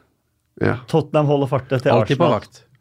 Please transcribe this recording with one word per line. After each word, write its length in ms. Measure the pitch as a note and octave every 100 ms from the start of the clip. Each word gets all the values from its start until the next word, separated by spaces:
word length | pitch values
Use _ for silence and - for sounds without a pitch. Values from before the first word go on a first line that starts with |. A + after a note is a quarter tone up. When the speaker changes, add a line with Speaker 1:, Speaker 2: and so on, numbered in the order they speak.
| _ _ _ _ _ -
Speaker 1:
Ja. 180 | - A2 -
Speaker 2:
Tottenham 400 | D#3+ - D#3 D3
holder 180 | D3 C3+
fartet 340 | C3+ - C3
til 80 | -
Speaker 3:
Alltid 240 | A#2+ G#2+ C#3
på 80 | E3+
Speaker 2:
Arsenal. 140 | G#2+
Speaker 3:
vakt. 240 | - - _ _